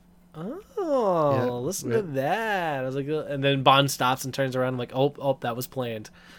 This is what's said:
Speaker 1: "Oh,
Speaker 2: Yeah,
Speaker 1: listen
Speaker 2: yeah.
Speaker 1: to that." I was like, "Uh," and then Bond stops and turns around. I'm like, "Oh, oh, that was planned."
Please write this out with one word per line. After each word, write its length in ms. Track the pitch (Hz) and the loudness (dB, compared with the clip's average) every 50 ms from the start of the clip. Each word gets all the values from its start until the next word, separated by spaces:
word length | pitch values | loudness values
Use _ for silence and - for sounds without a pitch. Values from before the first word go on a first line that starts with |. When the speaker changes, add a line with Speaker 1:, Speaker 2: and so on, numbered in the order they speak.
| _ _ _ - - _ - | _ _ _ -20 -20 _ -16
Speaker 1:
"Oh, 960 | 156 160 196 277 370 427 - - - 392 330 285 262 233 196 180 170 156 147 139 | -12 -10 -10 -10 -12 -14 -10 -8 -6 -2 0 0 0 2 2 2 2 2 2 2
Speaker 2:
Yeah, 100 | 131 123 123 | 2 0 0
Speaker 1:
listen 380 | 123 123 123 147 190 - - 123 | -2 -4 -4 -4 -6 -6 -4 -2
Speaker 2:
yeah. 60 | 120 226 | 0 0
Speaker 1:
to 40 | 208 | 0
that." 800 | 170 139 131 131 147 175 214 226 220 208 190 175 160 147 135 131 | -2 -2 -2 0 0 0 -2 0 -2 -2 -2 -2 -2 -2 -2 -4
I 20 | |
was 100 | 131 131 | -4 -4
like, 140 | 139 139 139 | -4 -4 -2
"Uh," 140 | 156 151 - | -4 -4 -4
and 180 | - 143 139 135 | -4 -4 0 2
then 200 | 139 139 135 131 | 2 2 4 6
Bond 260 | 139 135 139 139 135 | 6 8 8 6 4
stops 320 | - - 131 123 131 - - | 2 0 2 2 0 0 -2
and 100 | 131 123 | -4 -4
turns 220 | - 139 131 123 | -2 -2 -2 0
around. 180 | 127 127 127 127 | 0 -2 0 -2
I'm 40 | 123 | -4
like, 120 | 123 113 - | -6 -4 0
"Oh, 180 | 127 135 143 143 - | 2 2 2 0 0
oh, 180 | 135 139 131 135 | -2 -2 -2 -2
that 140 | - 123 117 | -4 -6 -6
was 120 | 120 127 - | -6 -8 -8
planned." 420 | - 135 127 120 113 110 107 - - - - - - | -6 -6 -6 -6 -6 -8 -10 -14 -18 -20 -20 -20 -20